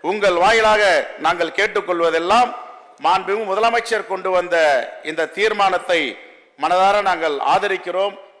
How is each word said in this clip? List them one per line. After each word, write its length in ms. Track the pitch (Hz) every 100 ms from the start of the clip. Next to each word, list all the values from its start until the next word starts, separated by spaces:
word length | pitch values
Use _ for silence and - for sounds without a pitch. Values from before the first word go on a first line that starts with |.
| 156
உங்கள் 260 | 208 202 175
வாயிலாக 400 | 190 226 220 214 208 160 - -
நாங்கள் 320 | 156 175 165 -
கேட்டுக்கொள்வதெல்லாம் 920 | 214 214 185 175 170 160 170 220 247 - - - - - 151
மாண்புமிகு 380 | 190 185 208 208
முதலமைச்சர் 600 | 190 226 233 233 220 190
கொண்டு 180 | 190 185
வந்த 260 | 185 175 170 156 135 - - -
இந்த 200 | 160 156 -
தீர்மானத்தை 600 | 214 208 196 180 175 170 139 101 - - _ _
மனதார 340 | 151 180 190 202 196
நாங்கள் 260 | 175 160 139 135
ஆதரிக்கிறோம் 600 | 180 202 190 180 180 202 196 - _